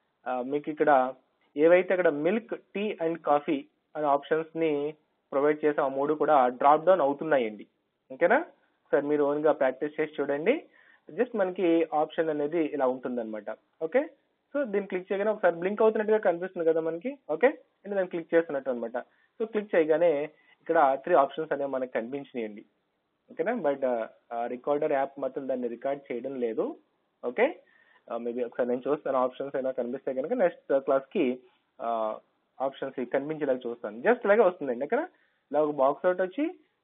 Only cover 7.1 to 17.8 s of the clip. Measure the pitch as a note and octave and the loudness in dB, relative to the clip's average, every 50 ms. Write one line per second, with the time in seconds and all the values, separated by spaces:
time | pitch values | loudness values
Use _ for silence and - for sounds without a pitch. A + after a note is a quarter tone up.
7.1 | C#3 - E3 D#3+ D3+ C3+ A#2+ A2 G#2+ G2+ - - _ _ _ _ _ _ _ - | 0 -2 -2 0 0 2 0 -2 -6 -10 -16 -20 _ _ _ _ _ _ _ -18
8.1 | C3 B2+ E3+ F3 A3+ D4 F4 - - _ _ _ _ _ _ _ - D3 C#3 C#3+ | -2 0 2 4 4 2 0 -2 -12 _ _ _ _ _ _ _ 0 0 2 2
9.1 | D3+ D3 D3 C#3+ D3 D3+ D3+ D#3 C#3+ - C#3 C3 C3 - D3+ C#3+ - - D#3 D3+ | 2 2 2 2 2 2 2 2 2 2 2 0 0 -2 -6 -6 -4 -4 -4 -4
10.1 | - - C#3 C3+ C#3+ C#3+ D#3+ G3+ C#4+ F4 - _ _ _ _ _ _ _ _ - | -4 -4 -4 -2 -2 -2 0 0 0 -2 -4 _ _ _ _ _ _ _ _ -8
11.1 | D3+ E3+ B3 B3 - G#3+ F#3+ F#3 F3+ G3 G3 E3+ E3 E3 D#3+ D#3+ - D3+ D#3 D#3 | -4 -4 -4 -2 -2 -2 -2 -2 -2 0 2 4 4 4 2 0 0 -2 -2 -2
12.1 | - - E3 D#3+ D3+ D3 C#3+ D3 D#3+ F3 D#3 C#3+ C#3+ C#3+ C3+ B2+ B2+ C3 - C3 | -2 -2 -2 -2 -2 -2 -2 -2 0 -2 -2 -2 -2 0 0 0 0 -2 -4 -6
13.1 | B2 A#2+ A2+ A2 G#2+ G#2+ G#2 G#2+ A2 - _ _ _ - D#3+ D#3+ - B3+ D4+ E4 | -6 -6 -6 -6 -8 -10 -10 -12 -12 -14 _ _ _ -8 -6 -2 0 0 0 -2
14.1 | - _ _ _ _ _ _ _ - C#4+ C#4+ A3 G3 G#3 G3 G3 G3 F#3 F3+ - | -6 _ _ _ _ _ _ _ -6 -6 -4 -2 -2 -4 -4 -4 -6 -8 -6 -4
15.1 | G3+ F#3+ G3+ G#3+ G#3 G#3 G3+ F3 E3+ E3 F3 F#3+ G#3+ G#3+ A3+ A3 G#3+ A3 G#3+ G#3 | -4 -2 -2 -2 0 2 2 0 2 0 -2 -2 0 2 4 4 4 2 2 2
16.1 | A3 G#3+ G#3+ F#3+ E3+ E3+ F3+ F#3 - F#3 E3 E3 D#3+ E3 D#3+ D#3+ E3 E3+ F3 B3+ | 2 2 2 2 0 0 -4 -6 -6 -2 0 2 2 2 0 -2 -4 -6 -6 -10
17.1 | C#4+ C4+ _ - D3+ - A#3+ C4+ D#4 B4 - _ _ _ | -10 -10 _ -8 0 2 2 2 2 0 -8 _ _ _